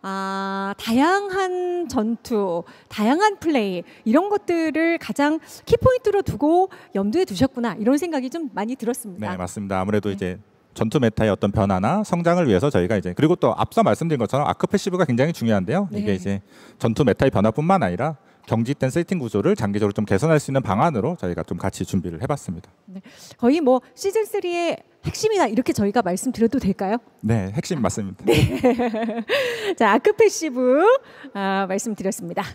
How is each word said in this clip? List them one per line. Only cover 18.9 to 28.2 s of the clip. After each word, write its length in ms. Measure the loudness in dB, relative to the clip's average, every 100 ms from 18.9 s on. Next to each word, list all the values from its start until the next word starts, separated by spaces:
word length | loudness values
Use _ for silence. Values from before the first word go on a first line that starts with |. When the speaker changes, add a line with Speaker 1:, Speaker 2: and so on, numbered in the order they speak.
Speaker 2:
세팅 300 | 0 -2 -4
구조를 340 | -2 0 2
장기적으로 380 | 0 -2 0 0
좀 120 | -2
개선할 360 | 0 0 2 2
수 100 | 2
있는 120 | -2
방안으로 520 | 0 2 2 0 -4 -4
저희가 240 | -6 -6
좀 140 | -6 -4
같이 260 | -6 -6
준비를 360 | -4 -4 -4 -8
해봤습니다. 460 | -6 -6 -8 -12 -14 _ -20
Speaker 1:
네. 140 | -20 -20 -20 -20 0
거의 220 | 2 4
뭐 200 | 4 2 0
시즌 300 | -6 -2 -2
쓰리의 540 | -2 -4 -4 -2 -2 -4 -12 _
핵심이다 440 | -8 -2 0 2 2
이렇게 240 | 2 0
저희가 280 | 0 0 0
말씀드려도 580 | 0 -2 -4 0 0 2
될까요? 360 | 0 -2 -2 -4 _ _
Speaker 2:
네, 280 | 0 0 0
핵심 260 | -6 -4 -2
맞습니다. 420 | 0 -2 -8 -4